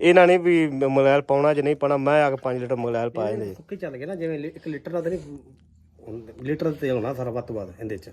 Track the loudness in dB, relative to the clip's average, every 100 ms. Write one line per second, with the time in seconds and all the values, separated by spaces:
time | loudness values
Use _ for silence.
0 | 6 8 8 6 4 2 2 0 0 4
1 | 4 4 2 2 2 2 0 0 0 0
2 | 2 2 2 0 -4 -4 -4 -4 -2 -2
3 | -4 -4 -4 -4 -8 -10 -14 -12 -10 -10
4 | -10 -8 -6 -6 -10 -12 -10 -10 -8 -6
5 | -4 -6 -8 -18 -20 -20 _ _ _ _
6 | -16 -14 -16 -10 -6 -2 -2 -2 -2 0
7 | -2 -4 -6 -6 -6 -8 -10 -10 -10 -10
8 | -12